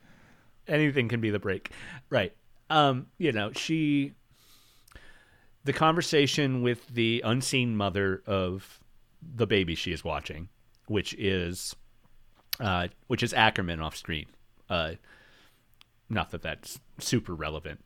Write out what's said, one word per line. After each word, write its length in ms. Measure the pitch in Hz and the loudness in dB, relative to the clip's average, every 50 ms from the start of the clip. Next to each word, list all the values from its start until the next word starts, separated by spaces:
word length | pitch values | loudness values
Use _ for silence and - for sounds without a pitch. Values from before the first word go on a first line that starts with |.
| - - - - - - - - _ - - - - - | -18 -20 -20 -20 -20 -20 -20 -20 _ -20 -20 -20 -6 -2
Anything 400 | 160 147 156 147 131 143 120 113 | 2 2 4 4 4 2 2 2
can 120 | 123 117 | 0 0
be 80 | 110 107 | 0 0
the 100 | 104 101 | 0 0
break. 320 | - 104 92 - - - - - - - - 131 - - | 0 -2 -4 -4 -6 -12 -14 -14 -16 -16 -16 -16 -10 0
Right. 240 | 143 120 95 - - - _ - - - _ _ | 0 0 0 0 -4 -12 _ -20 -20 -20 _ _
Um, 380 | 156 156 147 139 131 123 - - _ - | 4 6 6 6 4 2 -4 -8 _ -2
you 140 | 185 151 117 | 0 0 2
know, 180 | 107 101 110 127 | 2 -2 -2 -4
she 600 | - - - 160 160 156 147 143 143 139 143 - - _ _ - _ _ - - - _ _ _ - _ - - - - - - - - _ _ _ _ - - _ _ | -6 -4 -2 0 0 2 2 2 2 0 -2 -6 -14 _ _ -20 _ _ -20 -20 -20 _ _ _ -20 _ -20 -20 -20 -20 -20 -20 -20 -20 _ _ _ _ -20 -20 _ _
the 80 | 139 131 | -4 0
conversation 880 | - 160 160 160 175 156 - 165 147 143 131 - - 147 135 131 127 | 4 4 4 4 2 0 2 4 4 4 4 2 2 0 0 0 0
with 260 | 120 123 120 117 - - | 0 0 0 -2 -6 -6
the 340 | 123 120 113 113 117 117 - | -2 0 2 2 2 0 0
unseen 500 | 110 117 131 131 - - 131 123 120 113 | 0 0 0 0 0 0 2 2 2 0
mother 480 | 104 101 98 87 101 98 95 95 - - | 0 0 0 0 0 0 0 0 -2 -4
of 540 | - 101 95 92 90 92 98 - - - - - - - - _ _ _ _ | -2 -2 0 0 -2 -4 -6 -10 -16 -20 -20 -20 -20 -20 -20 _ _ _ _
the 240 | - - 139 113 117 | -20 -16 -2 -2 0
baby 300 | 95 113 101 92 85 82 | 2 4 2 2 2 -2
she 160 | - - 90 | -4 -4 -6
is 120 | 82 78 - | -6 -6 -4
watching, 440 | 85 76 73 - - 76 78 82 - - _ _ _ _ _ _ - | -4 -6 -4 -6 -8 -12 -12 -12 -14 -16 _ _ _ _ _ _ -2
which 260 | 107 98 87 - - | -2 -2 -2 -2 -6
is, 600 | - 110 95 95 92 87 85 90 - - - - - - - _ _ _ - - - - - _ _ _ _ - - | -2 -2 0 0 0 -2 -2 -4 -6 -8 -10 -12 -12 -18 -20 _ _ _ -20 -20 -20 -20 -20 _ _ _ _ -10 -4
uh, 280 | 120 101 92 87 87 90 - _ - - | -2 0 0 0 0 -2 -6 _ -6 -6
which 140 | 127 104 120 | -2 -2 -2
is 100 | 117 - | 0 4
Ackerman 480 | 120 110 110 - - 95 85 85 80 | 6 6 6 6 2 -2 -2 -4 -4
off 140 | 80 78 - - | -6 -6 -8 -10
screen. 300 | - - 82 76 80 - - - - _ _ _ _ - | -8 -6 -6 -6 -6 -10 -16 -20 -20 _ _ _ _ -4
Uh, 220 | 92 85 80 80 85 - - - - - - - - - - - _ _ _ _ _ _ - _ _ _ _ - | -2 -2 -2 -2 -6 -10 -16 -20 -20 -20 -20 -20 -20 -20 -20 -20 _ _ _ _ _ _ -20 _ _ _ _ -4
not 200 | 113 101 82 - | -4 -4 -2 -4
that 100 | - 82 - | -6 -10 -8
that's 360 | 82 76 - - - - - - - - - | -8 -10 -10 -12 -16 -16 -16 -18 -20 -18 -10
super 340 | - - - 117 - - 87 | -4 -2 -2 -2 -2 -4 -8
relevant, 480 | 76 76 76 78 78 - 78 73 - - | -8 -6 -6 -6 -8 -10 -12 -14 -14 -12